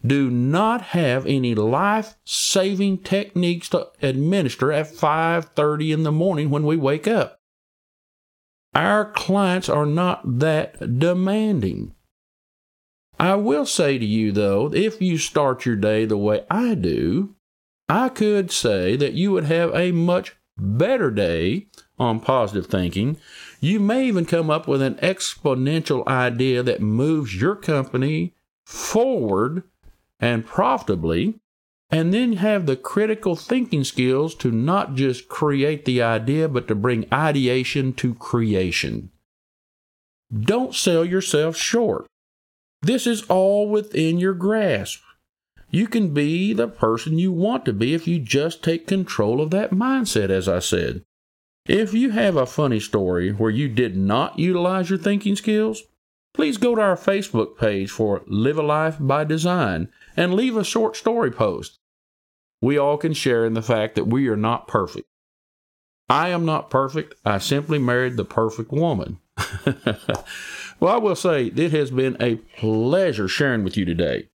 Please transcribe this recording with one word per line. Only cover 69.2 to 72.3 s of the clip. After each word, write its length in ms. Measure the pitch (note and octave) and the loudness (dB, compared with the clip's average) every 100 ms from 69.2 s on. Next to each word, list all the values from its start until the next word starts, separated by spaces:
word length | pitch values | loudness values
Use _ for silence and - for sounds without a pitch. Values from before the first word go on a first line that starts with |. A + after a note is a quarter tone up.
<laughs> 40 | _ - - G2 - C3 - G#2 - - - - - - - - | _ -10 -8 -4 -4 -2 -4 -4 -6 -8 -8 -16 -16 -16 -18 -2
Well, 140 | E3+ | 2
I 20 | A#3 | 2
will 180 | G#3+ | 0
say 320 | E3+ F#3 D3+ A#2+ | 0 0 0 0
it 260 | B2 E3 | -2 0
has 180 | D#3 C3+ | 0 0
been 260 | B2+ C3 B2 | 0 0 0
a 160 | A#2+ | -2